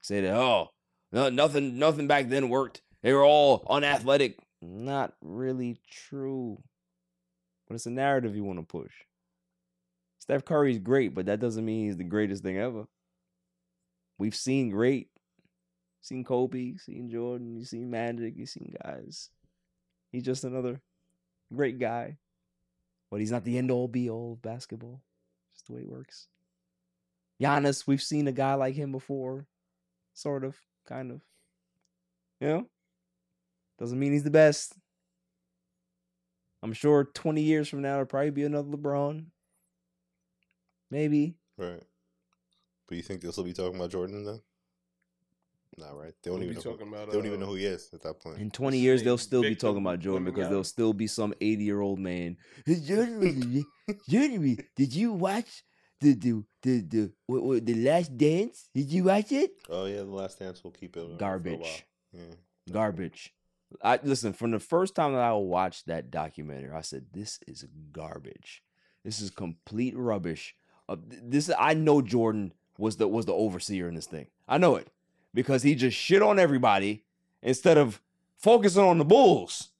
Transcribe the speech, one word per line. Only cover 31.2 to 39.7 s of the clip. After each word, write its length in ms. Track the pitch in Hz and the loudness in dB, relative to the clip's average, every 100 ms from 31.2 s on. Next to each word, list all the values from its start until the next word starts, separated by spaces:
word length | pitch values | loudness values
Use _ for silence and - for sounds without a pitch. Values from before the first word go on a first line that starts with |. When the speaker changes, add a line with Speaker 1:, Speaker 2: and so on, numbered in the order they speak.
| _ _ _ _ _ _ _ _ _ _ _ _ | _ _ _ _ _ _ _ _ _ _ _ _
Speaker 1:
You 60 | 139 | -2
know? 200 | 156 247 _ _ _ _ _ _ _ _ _ _ _ | -2 -4 _ _ _ _ _ _ _ _ _ _ _
Doesn't 180 | 117 127 | -8 -2
mean 120 | 139 | 0
he's 100 | 147 | 0
the 60 | 147 | 4
best. 440 | 151 156 147 - - _ _ _ _ _ _ _ _ _ _ _ _ _ _ _ _ _ _ | 8 8 6 -6 -14 _ _ _ _ _ _ _ _ _ _ _ _ _ _ _ _ _ _
I'm 120 | 110 | -10
sure 320 | 113 147 147 139 | -2 4 4 4
twenty 360 | - 165 156 | -2 -2 0
years 260 | 151 156 147 | 2 2 0
from 120 | 143 | -4
now, 120 | 139 139 | -4 -2
it'll 100 | 135 | -2
probably 260 | 139 147 | -2 -2
be 120 | 139 | -2
another 240 | 143 147 143 | -2 -2 -4
LeBron. 580 | 147 147 143 143 156 160 _ _ _ _ | -6 -4 -2 -2 -4 -14 _ _ _ _